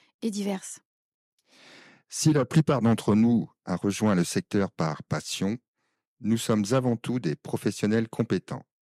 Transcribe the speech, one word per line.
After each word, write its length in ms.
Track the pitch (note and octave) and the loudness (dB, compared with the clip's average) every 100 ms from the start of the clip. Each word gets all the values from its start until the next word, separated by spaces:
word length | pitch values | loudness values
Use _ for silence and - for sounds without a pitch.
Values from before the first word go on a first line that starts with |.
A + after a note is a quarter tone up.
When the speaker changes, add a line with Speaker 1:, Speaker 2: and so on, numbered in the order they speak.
| _ - | _ -8
Speaker 1:
et 80 | A3+ | -6
diverse. 520 | G3+ G3+ F#3+ - - _ _ _ _ _ _ _ _ - - - _ _ | -4 -4 -4 -8 -18 _ _ _ _ _ _ _ _ -20 -20 -20 _ _
Speaker 2:
Si 220 | - D#3 | 0 2
la 100 | D3 | 2
plupart 380 | B2 D#3+ D#3 C3+ | 2 2 2 2
d'entre 320 | A2+ A2 - | 2 2 2
nous 360 | G#2 A#2 A#2 E2+ _ - | 4 4 2 0 _ -8
a 100 | F2 | -4
rejoint 400 | G2+ F#2+ G#2+ F2+ | -2 0 2 2
le 80 | |
secteur 480 | E2+ G2 - G#2 F#2+ | 2 -2 -2 -2 -2
par 320 | - D#3+ C#3 | -2 -4 -4
passion, 560 | - D#3 - - G2 A#2+ _ _ _ _ _ _ | -6 -6 -6 -6 -4 -6 _ _ _ _ _ _
nous 160 | G#2 A2+ | -2 -2
sommes 280 | - G#2+ G2+ | 0 0 2
avant 260 | C3 B2 A#2 | 2 2 -2
tout 220 | - B2 | -2 -2
des 160 | F2 C#2+ | -2 -6
professionnels 760 | - - G#2+ - G#2 A2+ A2+ | -6 -4 -4 -2 0 0 0
compétents, 560 | - A2 F#2 - - - _ _ | -2 -2 -2 -4 -14 -14 _ _